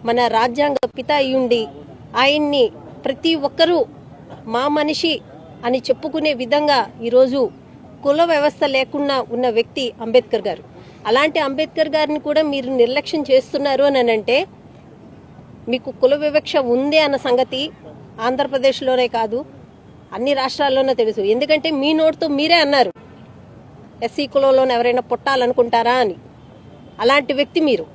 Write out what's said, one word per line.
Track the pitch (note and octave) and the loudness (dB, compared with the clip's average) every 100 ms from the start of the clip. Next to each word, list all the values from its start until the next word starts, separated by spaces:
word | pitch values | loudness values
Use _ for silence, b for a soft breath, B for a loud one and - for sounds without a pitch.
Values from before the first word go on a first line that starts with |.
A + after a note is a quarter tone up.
| A#3 | 0
మన | A#3+ A#3 | 0 2
రాజ్యాంగ | A3 A#3+ A#3+ D4 C4+ A#3+ - | 2 0 0 0 0 -4 -6
పిత | B3 | -2
అయ్యుండి, | D4 C4+ C4 B3 A#3 G#3+ - - - - A3+ | 0 2 0 2 0 -2 -12 -20 -20 -8 0
ఆయన్ని | C4+ D4+ D4 C#4+ A3+ - - - B3+ | 2 2 0 2 0 -2 -20 -8 -6
ప్రతి | C4+ E4 D#4+ | -2 -2 -2
ఒక్కరూ | C#4 - E4 E4+ A#3+ - - - - - - | -4 0 2 2 -2 -8 -20 -20 -20 -18 -6
మా | A#3 C#4 | -2 0
మనిషి | D4+ D4+ D4+ E4 C#4 - - - - A#3+ | 0 -2 -2 -2 -2 -8 -20 -20 -8 -2
అని | B3+ | -2
చెప్పుకునే | B3 B3+ D#4 D#4+ D4+ | -2 -4 -2 -2 -2
విధంగా | B3+ A#3+ C#4+ D4 C4+ G3+ - | -2 0 0 2 2 0 -6
ఈరోజు | A#3 B3 C4 C4+ A#3 - - - - - | 2 4 4 2 -2 -4 -20 -20 -20 -6
కుల | C#4 D4 | -2 2
వ్యవస్థ | E4+ D4+ D4 - D4 | 2 2 0 0 0
లేకుండా | C4 C4 C#4+ C#4+ C4+ A#3 | 0 -2 -2 -2 -2 -2
ఉన్న | A#3+ B3+ | -2 0
వ్యక్తి | A3 A#3 - B3 G#3+ | 0 -2 -4 -6 -6
అంబేద్కర్ | A3+ B3 A#3+ A3 | -4 -4 -2 -6
గారు. | G3 D#3+ - B B B - | -6 -10 -14 B B B -2
అలాంటి | B3 D#4 D#4+ | 0 0 -2
అంబేద్కర్ | C#4 C4+ D#4 - D4+ | -4 -4 -6 -4 -2
గారిని | D#4 D4 D4+ | -2 -2 -4
కూడా | D4 D4+ | -2 -2
మీరు | D#4 C#4 B3 | -2 -4 -4
నిర్లక్ష్యం | C4 A#3 C#4 D4 D#4+ C#4+ | 0 2 2 -4 -6 2
చేస్తున్నారు | C4 - C#4 C#4+ C4 | 0 2 -4 -2 2
అని | C#4+ C4+ A#3+ | 2 2 2
అంటే, | A3 G#3 C4 F#4+ - - - - - - - - - - - - | 0 0 -2 -2 -12 -20 -20 -20 -20 -20 -20 -20 -20 -20 -16 -6
మీకు | B3+ C4+ | -4 -4
కుల | - B3+ C#4+ | 0 2 2
వివక్ష | D4+ D4+ - D4+ | 2 0 0 -2
ఉంది | B3+ A#3+ C#4+ D4+ | 0 0 2 2
అన్న | G#3 C4+ | 2 0
సంగతి | C4+ B3 B3+ C4 G#3+ - - - - - | 0 0 0 -4 -8 -10 -20 -20 -20 -6
ఆంధ్రప్రదేశ్లోనే | A#3 C4 C#4+ C4+ C4 B3+ C4 B3+ B3 | -4 -2 -2 2 0 0 -2 0 0
కాదు, | A#3 A3 A#3 D4+ - - - - - - | -2 -4 -4 -8 -18 -20 -20 -20 -20 -16
అన్ని | G3 C4 | -6 -2
రాష్ట్రాల్లోనే | C4+ C4 - C#4+ C4 C4+ | -2 -2 -2 0 2 0
తెలుసు. | B3 A3 G#3+ | 0 -2 -2
ఎందుకంటే | G3 A3+ C#4+ D#4 D#4+ | -2 -2 0 0 0
మీ | D4 C#4+ | -2 0
నోటితో | D#4 D#4+ D#4 D#4+ | 2 2 0 -4
మీరే | C#4+ D#4 E4+ | -2 2 2
అన్నారు, | C#4+ C#4+ G#3 - - - - - - - - - - - | 4 2 0 -2 -20 -20 -20 -20 -20 -20 -20 -20 -20 -10
"ఎస్సీ | A#3 - C#4 | -8 -6 -4
కులంలోనే | C#4 C4+ C4 C4 | 0 4 4 4
ఎవరైనా | A#3 A#3+ B3 | 2 2 0
పుట్టాలనుకుంటారా?" | - A#3+ - C4+ B3 B3+ A#3 A#3 A#3 | -2 -4 -2 0 0 0 2 2 2
అని. | B3+ A3 E3+ - - - - - - - - | 2 0 -4 -16 -20 -20 -20 -20 -20 -20 -2
అలాంటి | A#3 C#4+ C4+ | 2 2 0
వ్యక్తి | C4+ C#4+ E4+ | -2 0 0
మీరు. | D4+ G3+ D#3 | 0 0 -4